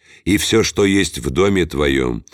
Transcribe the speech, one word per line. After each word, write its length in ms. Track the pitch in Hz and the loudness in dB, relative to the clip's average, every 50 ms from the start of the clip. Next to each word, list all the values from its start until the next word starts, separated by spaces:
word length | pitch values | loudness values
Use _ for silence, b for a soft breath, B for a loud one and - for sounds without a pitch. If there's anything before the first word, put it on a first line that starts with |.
| b b b b b | b b b b b
и 120 | - - | -2 0
все, 260 | 104 - - - 113 98 | 0 0 0 0 2 0
что 220 | - - - 101 | 0 0 0 2
есть 340 | 98 98 98 95 78 - 69 | 2 2 2 0 0 -4 -6
в 120 | - 71 | -6 -4
доме 360 | 65 78 95 101 98 92 87 | 0 0 2 2 2 0 0
твоем, 580 | 80 - 69 73 71 69 65 64 62 60 55 - B | -2 -2 -2 0 0 0 0 0 -2 -4 -6 -8 B